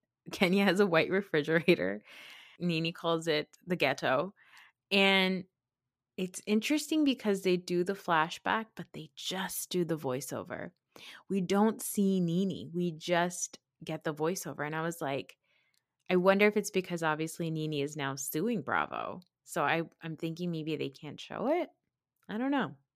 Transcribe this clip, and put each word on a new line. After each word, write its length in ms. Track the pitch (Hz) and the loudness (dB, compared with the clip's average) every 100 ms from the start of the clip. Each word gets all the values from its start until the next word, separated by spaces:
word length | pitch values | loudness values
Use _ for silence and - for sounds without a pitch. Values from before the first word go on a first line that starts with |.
| _ | _
<laughs> 220 | _ - | _ -12
Kenya 320 | - 180 196 | 0 2 4
has 160 | 196 180 | 4 4
a 80 | 202 | 6
white 240 | 165 156 | 4 4
refrigerator. 920 | 190 196 156 151 165 160 170 131 208 - - - - - - | 0 0 0 2 4 4 4 2 -4 -10 -20 -20 -20 -20 -6
Nene 340 | 175 160 165 | -2 0 -2
calls 340 | 170 170 165 165 | -2 0 0 2
it 220 | 151 - _ - | 0 -2 _ -6
the 80 | 175 | 0
ghetto. 580 | 139 - 135 131 180 - _ - - _ - | 2 2 2 2 0 -8 _ -20 -20 _ -2
And 540 | 196 196 190 185 185 - _ _ _ _ _ _ - | 4 6 6 4 0 -6 _ _ _ _ _ _ -8
it's 240 | 185 - - | -6 -6 0
interesting 580 | 214 - 302 302 311 | 0 2 0 2 2
because 380 | 285 240 214 196 | 2 2 0 2
they 160 | 190 180 | 2 2
do 260 | 180 175 | 2 0
the 100 | 180 | 0
flashback, 720 | 196 - 160 165 - 190 208 220 - | -2 0 2 2 -2 -2 -2 -4 -14
but 100 | 165 | -14
they 160 | 156 156 - | -14 -14 -12
just 540 | - 185 185 - - | -8 -6 -6 -6 -4
do 140 | 180 | 0
the 140 | 165 160 | 0 -2
voiceover. 760 | 139 127 143 120 - - - - _ - - - - | -2 -4 -4 -8 -6 -8 -10 -14 _ -20 -20 -16 -4
We 120 | 196 | -2
don't 400 | 175 196 220 - | 2 4 2 2
see 400 | - - 196 190 | -4 0 2 2
Nene. 500 | 175 170 196 160 127 | 2 0 -2 -4 -6
We 180 | 170 175 | -4 -4
just 680 | 156 170 175 175 175 - - _ _ | -4 0 0 0 -2 -10 -12 _ _
get 220 | 165 160 165 | -10 -6 -4
the 80 | |
voiceover. 520 | 147 156 190 - 135 147 | -2 -2 -2 -6 -6 -6
And 100 | 156 | -4
I 60 | |
was 200 | 165 165 | -4 -4
like, 340 | 143 135 - - _ _ _ _ _ _ - | -4 -4 -6 -16 _ _ _ _ _ _ 0
"I 60 | 185 | 4
wonder 320 | 185 196 208 | 6 6 6
if 80 | 208 | 4
it's 160 | 208 | 0
because 320 | 190 185 175 | -2 -2 -2
obviously 480 | 160 151 160 - 165 | 0 0 -4 -4 -4
Nene 220 | 160 156 | -2 -2
is 240 | 147 143 151 | -2 -4 -4
now 180 | 139 139 | -4 -4
suing 460 | - 156 214 226 | -4 -2 0 -2
Bravo." 580 | 131 92 73 58 57 180 - _ | 0 0 0 -4 -8 -10 -16 _
So 180 | - 175 | -8 -2
I, 200 | 143 160 165 - | 0 0 -2 -10
I'm 140 | 165 156 | -12 -8
thinking 360 | 165 160 175 | -8 -6 -4
maybe 260 | 165 156 147 | -4 -4 -4
they 120 | 139 | -4
can't 300 | 139 147 - | -8 -14 -14
show 300 | - - 226 | -10 -4 -2
it. 180 | 339 302 _ _ _ _ _ - | -2 -2 _ _ _ _ _ -10
I 80 | 208 | -4
don't 140 | 269 | 0
know. 200 | 285 160 139 _ | 0 -2 -6 _